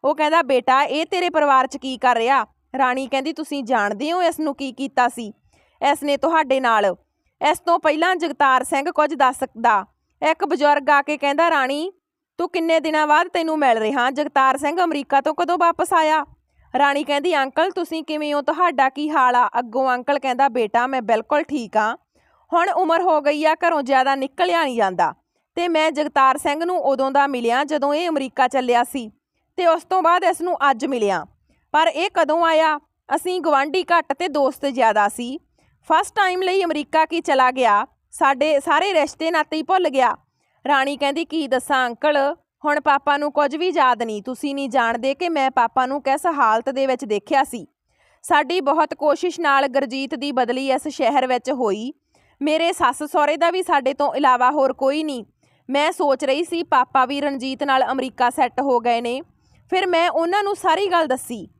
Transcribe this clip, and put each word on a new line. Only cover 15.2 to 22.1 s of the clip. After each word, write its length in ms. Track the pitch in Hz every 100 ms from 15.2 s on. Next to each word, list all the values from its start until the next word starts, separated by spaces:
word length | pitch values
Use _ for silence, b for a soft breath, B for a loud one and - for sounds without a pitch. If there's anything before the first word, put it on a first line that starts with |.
ਤੋਂ 120 | 277
ਕਦੋਂ 240 | 302 349 349
ਵਾਪਸ 360 | 339 339 370
ਆਇਆ?" 320 | 359 311 311 285 _ _ _ _ 262
ਰਾਣੀ 260 | 285 277
ਕਹਿੰਦੀ, 340 | 302 285 294 311
"ਅੰਕਲ, 340 | 269 269 349
ਤੁਸੀਂ 320 | 370 339 320
ਕਿਵੇਂ 300 | 311 302 302
ਹੋ? 80 | 294
ਤੁਹਾਡਾ 480 | 277 311 359 277 269
ਕੀ 200 | 269 294
ਹਾਲ 260 | 302 254 247
ਆ?" 120 | 240 262
ਅੱਗੋਂ 340 | 247 269 262
ਅੰਕਲ 260 | 247 247 285
ਕਹਿੰਦਾ, 280 | 269 247 269
"ਬੇਟਾ, 400 | 247 220 233 247
ਮੈਂ 140 | 269
ਬਿਲਕੁਲ 420 | 214 220 220 294
ਠੀਕ 340 | 311 285 220 214
ਆ, 200 | 214 233 _